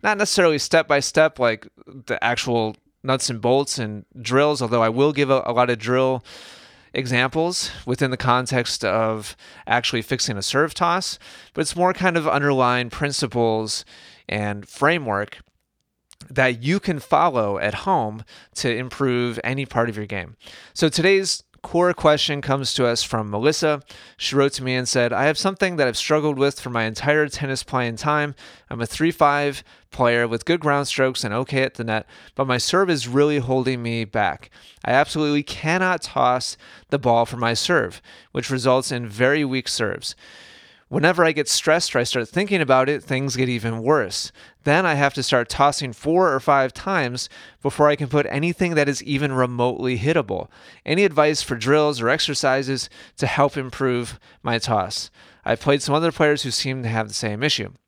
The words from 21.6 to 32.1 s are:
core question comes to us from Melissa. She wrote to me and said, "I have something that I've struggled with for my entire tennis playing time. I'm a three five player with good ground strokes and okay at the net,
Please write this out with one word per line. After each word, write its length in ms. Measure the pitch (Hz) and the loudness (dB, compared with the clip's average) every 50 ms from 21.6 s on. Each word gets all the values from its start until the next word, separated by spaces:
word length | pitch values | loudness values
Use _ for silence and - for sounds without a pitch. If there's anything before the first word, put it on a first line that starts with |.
core 320 | - - - 170 175 180 175 | -18 -4 0 2 2 2 2
question 480 | - - 160 151 143 - - 147 143 | 2 4 4 4 4 2 -2 -2 -4
comes 320 | 135 143 135 139 135 120 - | -2 -2 -2 -2 -2 -4 -2
to 120 | - 127 | 0 2
us 180 | 120 117 117 - | 2 2 0 -4
from 260 | - - 113 110 104 | -2 -2 -4 -4 -2
Melissa. 520 | 104 104 117 147 156 - 175 156 151 143 135 _ - - - - - | -4 0 2 2 2 2 2 0 0 0 -4 _ -20 -20 -20 -20 -16
She 200 | _ - - - | _ -8 -2 2
wrote 180 | 139 139 143 - | 2 2 2 0
to 100 | - 131 | -2 -4
me 120 | 127 127 | -2 -2
and 120 | 127 127 120 | -2 -2 0
said, 240 | - 131 120 120 | 2 2 2 2
"I 140 | 120 95 131 | 2 2 2
have 120 | 151 156 - | 2 0 0
something 380 | - 190 196 185 - 190 180 | -2 -2 0 0 -2 -2 2
that 120 | 160 143 127 | 0 0 0
I've 100 | 113 - | 0 -2
struggled 420 | - - 156 156 151 151 143 131 | -2 0 0 2 2 0 0 2
with 200 | 135 139 139 - | 0 0 0 -2
for 100 | - 127 | -10 -6
my 160 | 120 117 113 | -4 -2 -2
entire 420 | 110 110 - - 139 147 151 151 147 | -2 -4 -4 -2 0 2 2 2 0
tennis 360 | - - 151 135 135 127 - | -2 -6 -6 -4 -4 -6 -6
playing 340 | - - 127 123 117 117 110 | -4 -2 -2 -2 -2 -4 -4
time. 360 | - 156 202 151 147 147 139 - - - - - _ _ | -2 0 0 0 0 -2 -6 -12 -18 -20 -20 -20 _ _
I'm 120 | 131 117 | -8 -6
a 40 | 117 | -6
three 260 | 113 - - 156 165 | -6 -2 0 0 0
five 520 | 165 - 160 147 143 147 147 143 139 - - _ - _ _ _ | 2 4 2 4 4 2 0 -2 -4 -6 -14 _ -20 _ _ _
player 360 | - - 131 120 117 120 120 117 | -2 0 2 4 4 2 2 0
with 180 | 117 113 - | -2 -4 0
good 160 | - 170 175 | 0 -2 0
ground 260 | 156 151 143 143 143 131 | 2 0 0 0 0 -2
strokes 360 | - - 135 131 127 - - | 0 0 0 0 0 -2 -6
and 100 | 113 101 | -4 -2
okay 300 | 117 131 - 143 135 131 | -4 -4 -2 0 0 0
at 100 | 131 _ | -2 _
the 100 | - 120 | -6 -6
net, 220 | 113 107 110 - _ | -4 -4 -4 -4 _